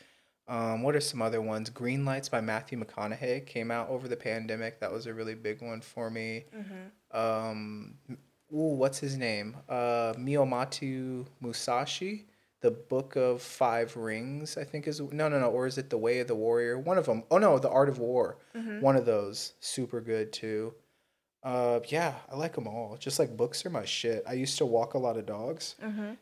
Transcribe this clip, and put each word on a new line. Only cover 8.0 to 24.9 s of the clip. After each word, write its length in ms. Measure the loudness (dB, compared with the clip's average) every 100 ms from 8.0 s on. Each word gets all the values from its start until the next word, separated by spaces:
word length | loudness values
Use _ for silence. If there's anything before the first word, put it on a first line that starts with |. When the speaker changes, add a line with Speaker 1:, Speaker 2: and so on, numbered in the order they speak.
| -16
Speaker 1:
ooh, 680 | -16 _ _ _ -2 0 2
what's 240 | 0 0
his 180 | -4 -2
name? 400 | -2 -2 -4 -10 -6
Uh, 460 | -2 0 2 0 -2
Miyamoto 1080 | 0 2 4 2 -2 -4 -6 -4 -4 -6 -8 -10
Musashi, 840 | -8 -4 0 0 0 -4 -6 -8 -12 _ _ _
The 100 | 2
Book 460 | 2 0 -2 0 2
of 240 | 2 2
Five 560 | -4 0 2 4 0 -2
Rings, 600 | -4 -4 -4 -6 -8 -8
I 60 |
think 240 | -6 -6 -4
is, 140 | -4
no, 260 | -4 0 2
no, 100 | 4
no, 100 | 4
or 180 | 4 2
is 100 | -2
it 120 | -2
The 80 | 0
Way 220 | 2 2
of 80 | 2
the 80 | 2
Warrior? 440 | 4 4 2 0
One 180 | 2 2
of 120 | 4
'em. 140 | 0 4
Oh, 100 | 6
no, 200 | 8 8
The 100 | 6
Art 200 | 6 6
of 100 | 4
War. 380 | 2 4 2 0 -12 -10
Speaker 2:
Mm-hmm. 240 | -8 2
Speaker 1:
One 160 | 6 6
of 100 | 6
those. 480 | 4 2 -4 -8 -10
Super 400 | -8 -4 -4 -4
good, 320 | -2 -2 -2
too. 420 | -4 -4 -2 -4 -8 _ _ _ _ _ _ -2
Uh, 320 | 2 4 4 2
yeah, 260 | 0 0 -2 -8
I 60 | -6
like 220 | -4 -4
'em 100 | -4
all. 300 | -6 -8 -8
Just, 200 | -2 2
like, 180 | 2 2
books 280 | 0 0 -4
are 40 |
my 160 | -4 -2
shit. 360 | -2 0 -2 -2
I 60 |
used 240 | -2 -2 0
to 80 | 2
walk 300 | 4 2